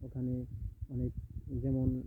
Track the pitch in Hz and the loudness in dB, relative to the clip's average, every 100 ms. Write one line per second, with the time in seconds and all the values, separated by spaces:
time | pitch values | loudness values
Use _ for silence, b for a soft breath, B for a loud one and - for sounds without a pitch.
0 | 131 127 127 123 123 - - - - 127 | -6 -2 0 0 -2 -4 -4 -4 -4 0
1 | 123 - - - - 131 135 135 131 127 | 0 0 -6 -8 -4 0 4 4 4 2